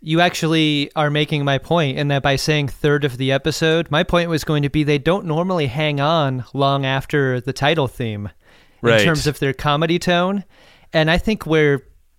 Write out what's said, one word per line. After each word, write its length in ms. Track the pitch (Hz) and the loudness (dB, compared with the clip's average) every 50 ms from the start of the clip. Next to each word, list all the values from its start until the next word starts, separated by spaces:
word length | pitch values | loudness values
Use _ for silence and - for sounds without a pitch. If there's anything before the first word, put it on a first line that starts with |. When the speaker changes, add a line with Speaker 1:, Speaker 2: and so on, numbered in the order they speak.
Speaker 1:
you 200 | - 156 160 165 | -6 0 2 2
actually 720 | 175 180 - - 170 156 160 160 156 151 147 143 143 - - | 2 2 2 0 -2 0 2 2 2 2 2 0 -2 -2 -2
are 160 | 156 151 147 | -2 0 0
making 340 | 147 151 151 - 160 147 143 | 0 0 0 0 -2 -2 0
my 140 | 143 139 135 | 0 0 -2
point 400 | - - 160 175 156 139 156 147 | 0 0 0 0 0 0 -2 -2
in 80 | 143 143 | -2 0
that 140 | 143 139 | 0 0
by 140 | - 143 139 | 2 0 0
saying 320 | 127 - 160 151 147 143 131 | 0 0 0 0 0 -2 -4
third 360 | - - - 147 147 147 143 | -4 -2 0 0 2 2 0
of 120 | 139 123 | -2 -2
the 160 | 123 135 131 | -2 0 0
episode, 580 | 135 139 - 160 139 - 165 160 160 170 165 - | 0 0 0 -2 -2 0 0 2 2 0 0 0
my 140 | 147 156 180 | 0 0 0
point 260 | - 185 175 170 170 | 2 0 0 0 0
was 140 | 165 147 - | -2 -2 -2
going 180 | - 151 147 | 0 0 0
to 80 | 143 139 | 0 0
be 140 | - 156 147 | 0 0 0
they 140 | 147 147 143 | 2 0 0
don't 280 | 123 160 180 202 214 | 2 0 0 0 0
normally 400 | 165 151 160 180 190 185 170 143 | -2 -2 -2 0 0 0 -2 -2
hang 320 | 123 113 156 156 151 147 139 | -2 -2 -2 -2 -2 0 0
on 460 | 139 156 170 160 143 135 131 127 117 - - | 0 2 2 2 0 0 -2 -4 -6 -6 -4
long 320 | 135 139 139 139 139 135 | -2 0 0 0 0 0
after 540 | 131 135 135 - - 151 147 135 131 127 123 | -2 -2 -4 -2 -2 0 0 2 0 0 -2
the 120 | - 135 | -4 -6
title 360 | 127 - 139 147 156 156 135 117 | -4 -2 0 0 2 0 0 -2
theme 380 | - - 123 113 107 104 101 101 - _ _ _ - - _ _ _ _ 120 | -4 -6 -6 -6 -6 -8 -10 -12 -14 _ _ _ -20 -20 _ _ _ _ 2
in 40 | 117 | 4
Speaker 2:
Right. 120 | 113 110 | 4 6
Speaker 1:
terms 240 | - 165 160 147 - | 4 4 2 0 0
of 140 | 151 139 - | -2 -2 -2
their 120 | 147 135 | -2 -4
comedy 460 | 131 - - 147 143 147 165 160 170 175 | -4 -2 -2 -2 0 0 0 0 0 -2
tone, 460 | - 180 175 175 180 185 202 202 - - _ - - - - _ _ _ | 0 0 0 0 0 0 -2 -4 -6 -10 _ -20 -20 -20 -20 _ _ _
and 180 | - 160 156 160 | 0 0 2 2
I 80 | 165 180 | 2 0
think 260 | - 220 214 - - | 0 0 -2 -2 -2
we're 400 | 156 160 156 151 143 143 131 - - - _ _ _ _ | 0 2 4 4 4 2 0 -2 -8 -20 _ _ _ _